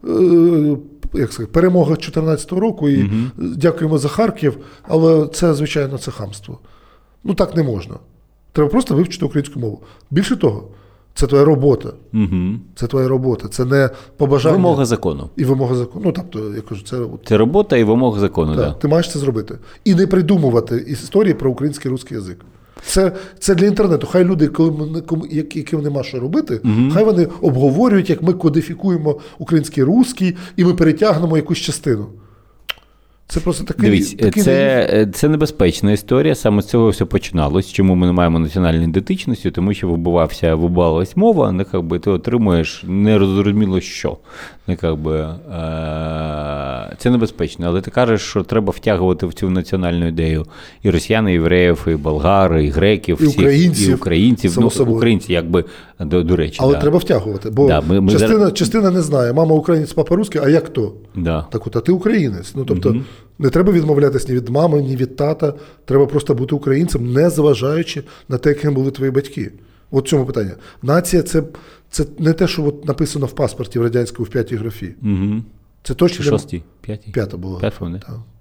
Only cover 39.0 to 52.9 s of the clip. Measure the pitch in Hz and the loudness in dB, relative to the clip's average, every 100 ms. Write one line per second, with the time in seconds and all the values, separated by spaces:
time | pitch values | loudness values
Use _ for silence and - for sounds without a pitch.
39 | 98 190 - 117 92 - 92 104 92 85 | -2 -4 -2 -4 -4 -2 -2 -2 -2 -2
40 | 85 85 80 - 85 80 87 87 85 80 | 0 2 0 0 0 2 2 2 2 2
41 | 95 - 220 196 113 92 95 95 82 85 | -2 0 2 2 0 -2 -4 -4 -4 -4
42 | - 92 - 120 107 87 80 - 92 95 | 0 -2 0 0 2 2 0 -6 -4 0
43 | 107 107 98 95 101 104 104 92 - - | 2 4 2 2 2 2 0 -2 -4 -8
44 | - 62 - - - - - 90 82 78 | -8 -8 -16 -20 -20 -14 -8 -4 -2 -2
45 | 76 78 78 80 - 87 80 80 80 78 | -2 -4 -4 -10 -12 -10 -8 -6 -6 -6
46 | 80 78 80 76 73 71 69 64 50 50 | -6 -6 -6 -6 -6 -8 -8 -10 -12 -6
47 | 123 123 113 - 85 - 85 90 92 - | 0 0 0 -4 -6 -4 -4 -4 -4 -2
48 | 120 107 - 104 92 110 98 - - 95 | 0 0 -2 -4 -2 -2 -2 -4 -2 0
49 | 92 90 92 - 95 92 85 95 90 85 | 0 0 -4 -4 -2 -2 -2 -4 -2 -2
50 | 85 82 80 80 76 - - - 104 85 | -2 -2 -2 -2 -6 -14 -20 -4 0 0
51 | - 110 107 87 82 90 90 80 - 78 | 0 0 2 2 4 4 4 2 0 -2
52 | 73 76 80 98 92 82 73 69 98 | -2 0 2 4 4 4 2 2 2